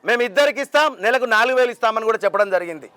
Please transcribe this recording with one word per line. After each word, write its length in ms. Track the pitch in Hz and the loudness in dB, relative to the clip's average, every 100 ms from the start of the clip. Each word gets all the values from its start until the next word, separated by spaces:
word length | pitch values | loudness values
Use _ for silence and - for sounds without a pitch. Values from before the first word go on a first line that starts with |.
| - | 0
మేము 140 | 240 240 | 0 0
ఇద్దరికి 320 | 190 285 240 | 2 0 0
ఇస్తాం, 240 | 269 294 302 254 | -2 0 0 0
నెలకు 220 | 214 254 247 | 0 0 2
నాలుగు 220 | 214 240 254 | 2 2 2
వేలు 140 | 247 | 0
ఇస్తామని 340 | 233 226 220 220 | 0 -2 0 -2
కూడా 120 | 220 | 0
చెప్పడం 240 | 202 196 202 | -2 0 0
జరిగింది. 340 | 185 175 156 127 | 0 -4 -12 -16